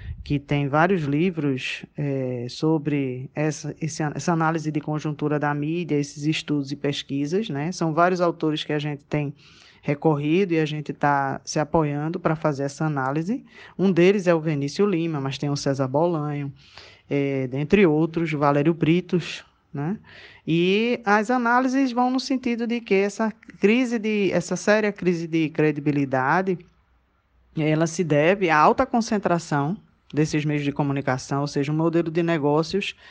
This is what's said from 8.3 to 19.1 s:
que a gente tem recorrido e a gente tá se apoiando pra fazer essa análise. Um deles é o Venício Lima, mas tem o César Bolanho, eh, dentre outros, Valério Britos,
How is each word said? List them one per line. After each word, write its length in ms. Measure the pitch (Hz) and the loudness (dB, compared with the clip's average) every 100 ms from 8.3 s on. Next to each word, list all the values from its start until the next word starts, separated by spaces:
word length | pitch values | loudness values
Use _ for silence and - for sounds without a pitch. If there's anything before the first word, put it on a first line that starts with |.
| 165 156 151 | 0 -2 -2
que 100 | - | -2
a 40 | 151 | -4
gente 260 | 147 143 - | -4 -6 -4
tem 280 | 151 143 - - - - _ | -4 -4 -8 -18 -20 -20 _
recorrido 720 | - 147 160 147 147 170 196 | -4 0 2 2 2 2 2
e 60 | 165 | 0
a 60 | 151 | 0
gente 260 | 151 151 | -4 -8
tá 480 | 143 147 143 135 135 | -2 2 2 0 -4
se 140 | - 160 | -6 -4
apoiando 640 | 147 170 151 143 156 180 | 0 2 0 -2 -4 -2
pra 160 | 170 160 | -2 0
fazer 280 | 156 135 | -2 -2
essa 220 | 139 - 156 | -4 -4 -4
análise. 580 | 143 131 143 170 262 - - - - | -2 -2 -2 -2 -6 -8 -20 -12 0
Um 140 | 185 | 2
deles 360 | 165 180 208 180 | 6 6 4 2
é 80 | 165 | 0
o 60 | |
Venício 440 | 156 147 143 - 208 | 0 -2 -2 0 0
Lima, 360 | 175 165 156 | 0 -2 -4
mas 160 | 135 135 | -4 -4
tem 120 | 147 | -4
o 60 | 143 | -2
César 320 | 143 135 131 | -2 0 0
Bolanho, 640 | 139 170 165 147 143 143 139 - - - - - | 0 0 0 -4 -6 -8 -12 -20 -20 -20 -20 -4
eh, 380 | 143 139 135 131 | -2 0 -2 -4
dentre 400 | 131 147 196 185 | -4 2 4 6
outros, 440 | 151 165 165 165 | 4 2 0 -2
Valério 420 | 151 147 143 147 | 0 2 4 2
Britos, 680 | 160 151 175 180 | 2 2 2 2